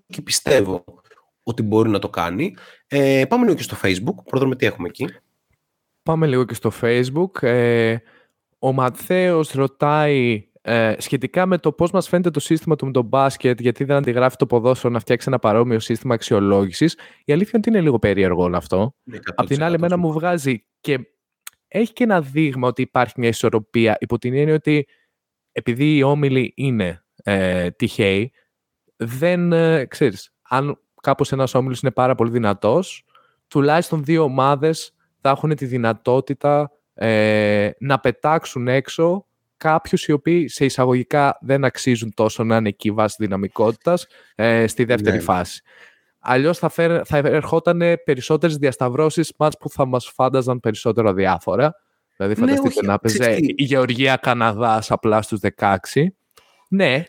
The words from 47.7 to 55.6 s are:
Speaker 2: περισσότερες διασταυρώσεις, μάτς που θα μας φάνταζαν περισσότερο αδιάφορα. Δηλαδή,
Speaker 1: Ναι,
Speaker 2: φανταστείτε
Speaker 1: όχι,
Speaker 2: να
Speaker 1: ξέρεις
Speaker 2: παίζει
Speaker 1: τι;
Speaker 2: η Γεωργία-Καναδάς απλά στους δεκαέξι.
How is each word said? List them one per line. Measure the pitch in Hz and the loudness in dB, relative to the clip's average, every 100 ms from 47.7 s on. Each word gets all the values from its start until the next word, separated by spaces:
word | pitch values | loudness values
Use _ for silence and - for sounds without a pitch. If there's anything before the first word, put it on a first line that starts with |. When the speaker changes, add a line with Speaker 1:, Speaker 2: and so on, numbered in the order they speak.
| 175 170 170 | 0 0 0
Speaker 2:
περισσότερες | - 131 - 156 165 147 | -2 -4 0 0 0 0
διασταυρώσεις, | 139 - 127 127 156 170 156 - | -2 0 -2 0 0 0 -4 0
μάτς | 151 - | -2 -2
που | 147 | -12
θα | - | -2
μας | 131 127 - | 0 0 -4
φάνταζαν | - 131 131 127 127 | -2 0 0 0 -2
περισσότερο | 117 110 120 110 107 | -2 -2 -2 2 2
αδιάφορα. | 95 95 90 - 98 151 - _ _ _ - | 2 0 0 -2 0 0 -2 _ _ _ -6
Δηλαδή, | 95 214 | -4 0
Speaker 1:
Ναι, | 247 | 2
Speaker 2:
φανταστείτε | 277 269 - | 2 0 -2
Speaker 1:
όχι, | 98 | 0
Speaker 2:
να | 202 | 2
Speaker 1:
ξέρεις | 113 107 123 | 0 0 2
Speaker 2:
παίζει | 101 | 2
Speaker 1:
τι; | - - | 0 -2
Speaker 2:
η | |
Γεωργία-Καναδάς | 135 135 123 123 135 127 131 120 113 104 117 110 - | 0 0 0 0 0 2 0 0 0 0 0 0 0
απλά | 110 110 107 | -2 2 0
στους | 104 107 | 0 -4
δεκαέξι. | 101 - | -4 0